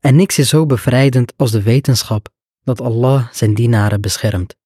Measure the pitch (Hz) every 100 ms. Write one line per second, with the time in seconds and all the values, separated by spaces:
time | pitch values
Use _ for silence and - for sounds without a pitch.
0 | - 139 190 - 131 151 156 120 - 123
1 | 139 127 120 - 131 110 104 123 147 123
2 | - 107 - _ _ _ - 120 123 113
3 | 127 135 117 - 110 104 120 113 104 101
4 | 101 - 110 92 92 -